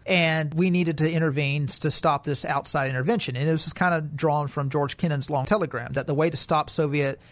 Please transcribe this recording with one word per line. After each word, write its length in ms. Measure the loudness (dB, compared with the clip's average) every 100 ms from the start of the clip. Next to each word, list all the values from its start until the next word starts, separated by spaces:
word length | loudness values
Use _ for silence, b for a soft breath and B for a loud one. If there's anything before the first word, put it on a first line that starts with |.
and 480 | 0 2 4 2 0
we 180 | 0 2
needed 280 | 2 2 2
to 100 | 2
intervene 600 | 2 0 0 0 0 -2
to 220 | -2 -2
stop 320 | 0 2 0
this 200 | 0 -4
outside 460 | -2 -2 -2 -2 0
intervention. 460 | 0 0 0 -2 -2
And 120 | 0
this 160 | 0
was 100 | -2
kinda 260 | 0 2 2
drawn 480 | -2 -2 0 2 0
from 220 | -2 -2
George 260 | 0 -2 0
Kennan's 340 | -2 -2 -2
long 160 | -2 2
telegram, 460 | 2 2 -4 -6
that 160 | -4 -2
the 60 |
way 160 | 0 0
to 60 | 0
stop 320 | 0 0 0
Soviet 520 | -2 0 0 -2 -4 B